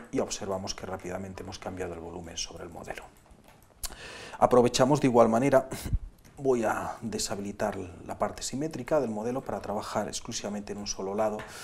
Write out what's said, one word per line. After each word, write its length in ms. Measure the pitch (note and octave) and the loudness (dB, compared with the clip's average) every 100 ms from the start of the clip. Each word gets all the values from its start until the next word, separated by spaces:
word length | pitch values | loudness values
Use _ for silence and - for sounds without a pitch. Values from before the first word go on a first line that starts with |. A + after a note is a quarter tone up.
| - | -4
y 80 | C3 | -2
observamos 560 | G#2+ - G2+ F#2+ G2 - | -2 -4 -4 -4 -4 -8
que 100 | F#2 | -8
rápidamente 560 | F#2 F2+ F#2 G2 F#2 | -8 -6 -8 -8 -10
hemos 160 | F#2+ F#2+ | -12 -10
cambiado 380 | F#2 F2+ F2 E2 | -8 -6 -6 -8
el 40 | |
volumen 380 | E2 F2 E2 F2+ | -10 -10 -10 -8
sobre 260 | - E2+ | -8 -8
el 60 | F2 | -12
modelo. 340 | E2+ - - - - - - - - - _ - - - - - - | -12 -10 -10 -12 -20 -20 -20 -20 -20 -20 _ -12 -10 -14 -14 -10 2
Aprovechamos 640 | - B2 A#2+ - C3 C#3+ | 6 8 8 6 6 6
de 60 | C#3 | 6
igual 220 | A#2 A2+ | 8 8
manera, 380 | A2+ C#3 C3 - - - - - - - - | 8 6 6 4 -6 -2 -2 -2 -16 -20 -2
voy 240 | C3+ B2 | 2 4
a 340 | G#2+ F2 E2+ - | 2 0 -4 -6
deshabilitar 720 | A#2 A2 - G2+ G2+ G2+ G#2+ G2+ F#2 F2 - | -6 -4 -4 -4 -6 -2 -2 -4 -8 -12 -10
la 140 | G2 | -4
parte 240 | G#2 - | -4 -4
simétrica 560 | - B2+ D#3 C#3+ B2 D#3 | -6 -4 -4 -6 0 2
del 100 | A#2+ | 2
modelo 320 | G#2 A2+ B2+ | -2 -2 -4
para 180 | - G#2 | -4 -6
trabajar 480 | - G2+ - A2+ G2+ | -4 -4 -2 -2 -2
exclusivamente 640 | - - A#2 G#2 G#2 G2+ | -4 -6 -6 -4 -6 -6
en 60 | G2+ | -8
un 80 | G#2 | -6
solo 300 | - F#2+ G2+ | -4 -2 0
lado, 240 | A2 G#2+ - - | 0 0 -8 -12